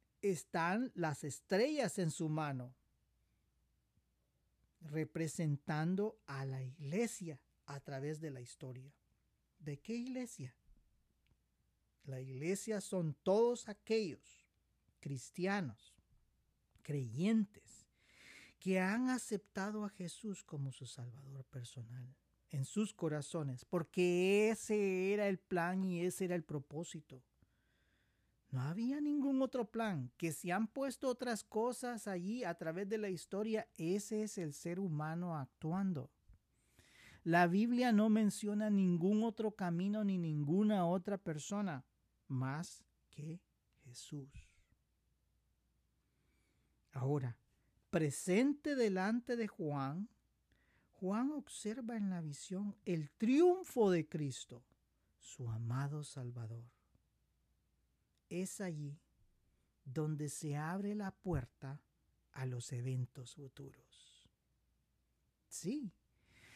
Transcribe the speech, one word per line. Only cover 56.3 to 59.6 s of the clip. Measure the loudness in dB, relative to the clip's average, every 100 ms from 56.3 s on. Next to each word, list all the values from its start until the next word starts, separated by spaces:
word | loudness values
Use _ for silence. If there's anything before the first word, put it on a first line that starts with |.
| -8 -8 -10 -14 _ _ _ _ _ _ _ _ _ _ _ _ _ _ _ _
Es | -6 -4 -4
allí | -4 -4 -6 -8 _ _ _ _ _ _